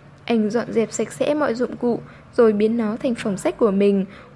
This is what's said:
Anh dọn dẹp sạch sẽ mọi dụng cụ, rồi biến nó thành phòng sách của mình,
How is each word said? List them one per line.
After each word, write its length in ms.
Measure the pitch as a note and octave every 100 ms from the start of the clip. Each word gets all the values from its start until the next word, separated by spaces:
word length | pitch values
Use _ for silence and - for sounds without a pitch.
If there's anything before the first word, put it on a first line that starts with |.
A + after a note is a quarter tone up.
| - - -
Anh 240 | A#3 G#3+
dọn 240 | A3+ A3+
dẹp 180 | G#3+ A3
sạch 200 | - A3
sẽ 220 | - B3+
mọi 220 | D4+ C4 A#3
dụng 200 | A#3+ A3+
cụ, 240 | A#3+ A3+ - - - -
rồi 180 | A3+
biến 240 | G#3 A3 A#3
nó 200 | G#3+ A3+
thành 180 | C#4 A#3
phòng 220 | A3 F#3+
sách 200 | D#4+ -
của 140 | A3+
mình, 340 | G3 G3+ G3 F#3+ - -